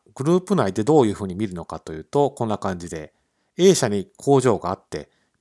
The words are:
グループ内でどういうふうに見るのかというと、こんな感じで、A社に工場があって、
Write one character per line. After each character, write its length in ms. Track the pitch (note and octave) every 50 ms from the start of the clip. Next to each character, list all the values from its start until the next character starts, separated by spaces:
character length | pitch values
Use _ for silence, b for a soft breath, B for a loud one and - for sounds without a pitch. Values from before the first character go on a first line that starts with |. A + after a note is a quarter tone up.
| _ _ _
グ 100 | - C3
ル 120 | D#3 F3
ー 40 | F#3
プ 160 | F#3 - -
内 160 | E3 A#2 F#2+ F#2
で 120 | A2 G#2+
ど 160 | A#2 D#3 D3+ B2
う 40 |
い 40 | G#2+
う 40 | F#2+
ふ 80 | - G2+
う 60 | F#2+
に 60 | F2
見 120 | F#2 A2
る 80 | G2 F2+
の 100 | E2+ E2
か 160 | - E2 D#2+
と 120 | - - D#2+
い 60 | D#2
う 60 | D#2
と、 260 | - - C#3+ C#3+ C3
こ 160 | C#3+ - A#2+
ん 20 | A2
な 80 | G#2
感 220 | - - G2 F#2 F2
じ 100 | E2+ F2
で、 240 | F2+ D#2+ D2+ - _ _ _ _ _ _ _ _ _ -
A 160 | F3 G3 F3+
社 140 | - C#3 A2
に 200 | G#2 G2+ F2+ - _
工 240 | - - C#3 C#3+ C3+
場 180 | B2+ C3 G#2 F2+
が 120 | - F2
あ 40 | F2+
っ 80 | - _ _
て、 220 | - D#2 C#2+ - _ _ _ _ _ _